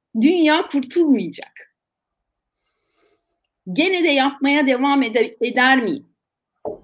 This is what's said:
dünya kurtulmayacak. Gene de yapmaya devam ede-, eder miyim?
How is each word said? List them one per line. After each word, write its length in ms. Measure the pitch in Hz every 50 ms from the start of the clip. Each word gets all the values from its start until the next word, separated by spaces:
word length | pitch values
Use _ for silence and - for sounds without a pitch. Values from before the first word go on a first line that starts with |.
| _ _ - 220
dünya 460 | 233 311 370 349 311 302 311 339 392
kurtulmayacak. 1080 | - 285 285 262 - - 349 330 294 254 202 180 160 - - - - _ - - _ _ _ _ _ _ _ _ _ _ _ _ _ _ _ _ _ _ _ _ _ _ _ _ _ _ _ _ _ _ _ _ _ _ _ _ _ _ _ _ 185 180
Gene 300 | 262 339 381 381 349 339
de 40 |
yapmaya 600 | 311 285 269 262 277 277 - 269 277 285 302 269
devam 360 | 269 247 247 277 285 277 277 247
ede-, 340 | 226 226 233 226 - - -
eder 420 | 240 247 - 254 247 262 269 262 226
miyim? 220 | 185 143 - - _ _ _ _ _ _ _ _ _ _ _ _ - - -